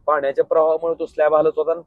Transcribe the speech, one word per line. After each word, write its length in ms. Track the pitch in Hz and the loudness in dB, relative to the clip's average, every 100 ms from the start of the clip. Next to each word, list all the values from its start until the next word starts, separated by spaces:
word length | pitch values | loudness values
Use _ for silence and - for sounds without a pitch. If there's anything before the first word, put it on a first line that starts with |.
| - | -2
पाण्याच्या 400 | 151 139 147 160 | 0 0 -2 0
प्रवाहामुळे 540 | 165 160 160 165 165 | 2 2 0 -2 -6
तो 60 | 160 | -6
स्लॅब 300 | - 151 156 | 0 2 2
हलत 160 | 156 156 | 2 0
होता 160 | 151 | -4
आणि 100 | 170 | -4